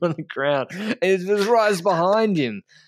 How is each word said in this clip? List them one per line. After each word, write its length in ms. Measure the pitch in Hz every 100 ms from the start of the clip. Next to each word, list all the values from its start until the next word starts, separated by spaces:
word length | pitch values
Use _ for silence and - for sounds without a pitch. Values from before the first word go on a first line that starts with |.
on 140 | 175 160
the 60 |
ground. 440 | 156 139 143 139 123 180 214 -
It 240 | 180 190 180
was 200 | 208 202
right 340 | 233 214 185
behind 540 | 196 170 180 220 220 170
him, 280 | 123 101 - -